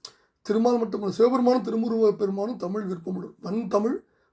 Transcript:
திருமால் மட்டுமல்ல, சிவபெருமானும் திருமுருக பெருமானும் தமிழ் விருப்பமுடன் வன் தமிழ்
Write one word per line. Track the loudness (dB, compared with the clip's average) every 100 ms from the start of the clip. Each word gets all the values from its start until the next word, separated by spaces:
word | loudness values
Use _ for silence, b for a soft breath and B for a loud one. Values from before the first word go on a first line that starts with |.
| B B B B
திருமால் | -2 2 4 2
மட்டுமல்ல, | 0 -2 -4
சிவபெருமானும் | 4 4 6 4 2
திருமுருக | 0 -2 -2 2 2 2
பெருமானும் | -2 -2 -4 -4
தமிழ் | -6 -4 -6
விருப்பமுடன் | -8 -6 -8 -10 -12
வன் | -6 -4 0
தமிழ் | 0 0 -2 -8 _ _